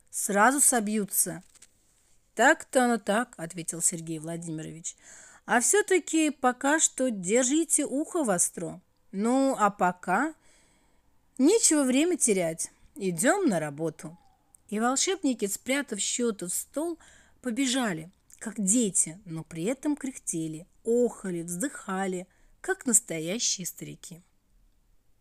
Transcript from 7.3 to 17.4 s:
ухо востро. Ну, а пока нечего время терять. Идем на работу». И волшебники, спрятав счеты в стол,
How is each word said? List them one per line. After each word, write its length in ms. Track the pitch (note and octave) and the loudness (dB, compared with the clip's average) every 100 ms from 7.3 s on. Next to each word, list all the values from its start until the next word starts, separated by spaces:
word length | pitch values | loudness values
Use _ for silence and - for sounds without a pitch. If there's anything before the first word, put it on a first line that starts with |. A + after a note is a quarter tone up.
| A#3 B3 D#4 D#4+ - | 2 4 2 2 0
ухо 400 | C#4+ C4 D#4 F4 | 0 -2 -2 -2
востро. 560 | B3+ F3 - - D#3+ E3+ _ _ _ | 0 2 0 -2 -8 -10 _ _ _
Ну, 440 | F#3+ A3+ C4 C4+ A3 | -2 0 2 2 2
а 140 | G3+ | 0
пока 640 | G3 F3+ F3+ - F#3+ D4+ - _ _ _ _ _ _ _ _ _ - | 4 0 0 -2 0 0 -6 _ _ _ _ _ _ _ _ _ 2
нечего 440 | C4+ A4+ - D4+ | 4 6 4 4
время 320 | C4 C4 E4+ E4+ | 4 2 2 2
терять. 560 | A#3 F#3+ E3 E3 - _ _ | 2 2 0 -4 -10 _ _
Идем 540 | - F#3+ E3 A#3+ G4+ F4 | -6 -4 0 2 4 2
на 100 | F3 | 2
работу». 600 | D3+ C#3+ E3 - D#3+ F3 _ _ _ _ _ | -2 -4 -6 -6 -16 -18 _ _ _ _ _
И 100 | G3+ | -2
волшебники, 680 | A#3+ C4 - F#4+ C#4 A#3 G3+ | 0 0 0 0 0 0 -4
спрятав 520 | - - C#4 - G3+ | -4 -2 -4 -2 -4
счеты 460 | - - A#3+ G3+ F3 | -4 -2 -2 -4 -6
в 80 | |
стол, 460 | - - C#4 E4+ D#4+ - - _ _ | -6 -6 -6 -6 -6 -14 -20 _ _